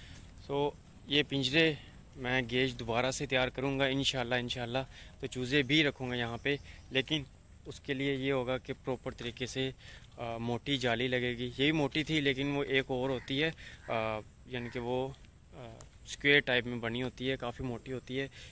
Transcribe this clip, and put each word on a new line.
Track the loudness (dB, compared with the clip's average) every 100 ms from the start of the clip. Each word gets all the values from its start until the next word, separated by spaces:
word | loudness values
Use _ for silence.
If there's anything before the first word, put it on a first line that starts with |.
| -18 -16 -18 -16 -6
तो | -2 -2 -4 -12 -18 0
ये | 2
पिंजरे | 2 0 2 4 4 2 -6 -18 -18 -8
मैं | -2 0 0
गेज | 2 2
दोबारा | 0 0 4 4
से | 4 2
तैयार | 4 4
करूँगा | 2 0 4 4
इंशाल्लाह, | 4 2 2 2 0
इंशाल्लाह। | 0 -4 -2 -2 -2 -8 -18 -10
तो | -6
चूज़े | -4 2 2
भी | 4 6
रखूँगा | 4 2 -2 -2
यहाँ | -2 -2
पे, | 0 -2 -4 -18 -4
लेकिन | 0 0 -2 -4 -14 -20 -20 -16
उसके | -10 -6
लिए | -2 0 0
ये | 0
होगा | 0 0 -2
कि | -4
proper | -8 -4 -4 -4
तरीके | -6 -6 -6 -4
से, | -2 -2 -4 -14 -18 -16 -8
अ, | -6 -2
मोटी | -2 -2 0 0
जाली | 2 2 2
लगेगी। | 2 0 -2 -4
ये | 2 4
भी |
मोटी | 4 2 0
थी, | 0 2
लेकिन | 2 2 0 0
वो |
एक | 2 2 2
और | 0 0
होती | -2 -2 0
है, | 0
अ, | -2 -12 -12 -4 -2 0 -4 -8 -16 -10
यानी | -8 -6
कि | -4
वो, | -2 -2 -2 -6 -18 -20 -20
अ, | -16 -14 -16 -18 -18 -12
square | 0 6 6
type | 6 2 2
में | -2
बनी | -2 -2
होती | -4 -4 -4
है, | -2
काफ़ी | -4 -6 -6
मोटी | -6 -6
होती | -8 -6 -6
है, | -6 -8 -18